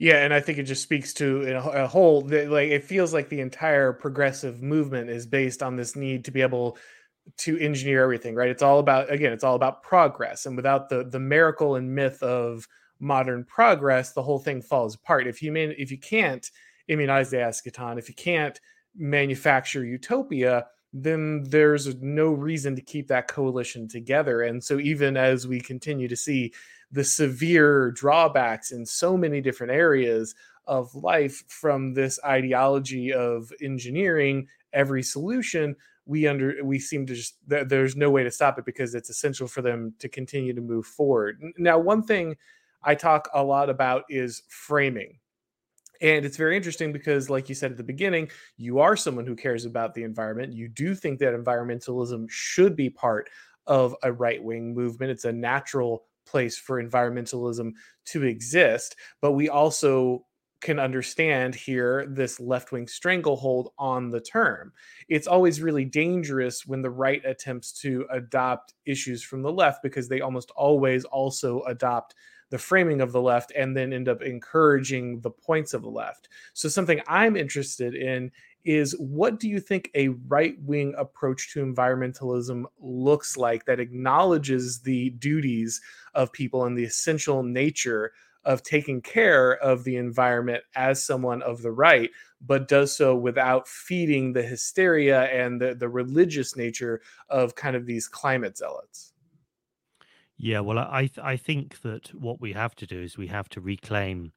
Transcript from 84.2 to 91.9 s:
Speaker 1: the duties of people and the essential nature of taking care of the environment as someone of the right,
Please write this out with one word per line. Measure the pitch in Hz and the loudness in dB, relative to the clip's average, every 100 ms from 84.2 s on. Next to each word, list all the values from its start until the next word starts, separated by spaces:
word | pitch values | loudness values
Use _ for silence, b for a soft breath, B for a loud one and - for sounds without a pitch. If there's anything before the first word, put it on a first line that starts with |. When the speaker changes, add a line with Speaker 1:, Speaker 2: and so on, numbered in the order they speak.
| 190 165 139 131 123 120 | 4 2 2 -2 -2 -6
Speaker 1:
the | 131 127 127 | -4 -2 -2
duties | 123 143 156 139 113 113 - B B B | -4 -2 -2 -2 -2 -4 -6 B B B
of | 139 127 | -2 -2
people | - 127 131 123 | -4 -4 -2 -2
and | 123 | -2
the | |
essential | 117 - - 156 - 135 | -4 -4 -2 -2 0 -2
nature | 123 123 147 - 127 110 110 b b b | -2 0 0 -2 -4 -2 -4 b b b
of | 147 131 | -2 -2
taking | - 151 143 127 | 0 -2 0 -6
care | - 226 214 147 127 127 | -2 2 6 6 6 4
of | 135 127 | 2 2
the | 127 123 | 0 -4
environment | 123 120 127 120 123 120 - | -2 2 2 2 0 -4 -6
as | 131 131 135 | -2 0 0
someone | - 131 123 123 | 0 -2 -2 -2
of | 127 117 | -4 -6
the | 117 | -4
right, | 113 160 | 4 6